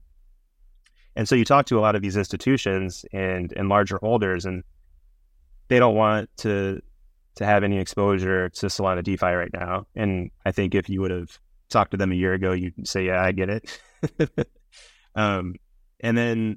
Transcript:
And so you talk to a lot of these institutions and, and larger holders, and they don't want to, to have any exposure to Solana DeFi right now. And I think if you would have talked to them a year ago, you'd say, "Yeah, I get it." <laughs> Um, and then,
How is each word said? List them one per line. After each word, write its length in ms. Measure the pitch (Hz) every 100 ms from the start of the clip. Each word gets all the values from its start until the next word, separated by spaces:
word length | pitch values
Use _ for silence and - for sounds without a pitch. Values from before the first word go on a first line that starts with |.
| - _ - _ _ _ - _ _ _ _
And 140 | - 110
so 80 | 127
you 80 |
talk 220 | 113 143 139
to 120 | 117
a 40 |
lot 120 | 107
of 80 | 104
these 140 | 98 98
institutions 880 | 95 95 - 135 101 95 95 - -
and, 400 | 98 95 92 87 -
and 120 | 98
larger 300 | 101 98 95
holders, 460 | 110 117 98 90
and 200 | 92 92 - _ _ _ _ _ _ _ _ - -
they 100 | 123
don't 160 | 120
want 360 | 107 107 107 107 -
to, 420 | 110 98 98 95 - _ - _ _ -
to 80 |
have 180 | 104 104
any 160 | 98 98
exposure 720 | 92 - 101 98 92 95 90
to 180 | - 98
Solana 380 | - 98 90
DeFi 220 | 85 92 92
right 260 | 90 87
now. 340 | 87 90 92 -
And 380 | - 104 92 90 _
I 60 | 98
think 240 | 95 95
if 140 | 98 90
you 120 | 95
would 120 | 95
have 260 | 90 87 - _ _ _
talked 240 | 117 98
to 40 | 98
them 140 | 95
a 60 | 90
year 160 | 92
ago, 200 | 92 95
you'd 360 | 92 90 - -
say, 180 | 98 92
"Yeah, 160 | 92
I 100 | 92
get 180 | 101 95
it." 300 | 107 - - _ _ 156 -
<laughs> 400 | 156 - - _ _ - - _ _
Um, 420 | - 107 95 92 90 _ _ _ _
and 160 | 117 117
then, 400 | 117 113 110